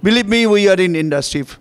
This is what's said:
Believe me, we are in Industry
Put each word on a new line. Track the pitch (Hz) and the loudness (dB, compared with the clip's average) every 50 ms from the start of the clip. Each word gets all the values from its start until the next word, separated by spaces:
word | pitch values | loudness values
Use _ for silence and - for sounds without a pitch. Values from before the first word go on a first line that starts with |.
| - | 0
Believe | 196 220 240 240 | 0 0 0 0
me, | 196 226 233 233 | 0 0 0 2
we | 220 208 208 202 196 | 2 2 4 4 2
are | 190 180 | 2 2
in | 185 180 170 | 2 0 0
Industry | 160 156 156 143 143 135 - - 147 135 - - - | -2 -2 -2 -2 -4 -4 -4 -6 -8 -8 -8 -14 -20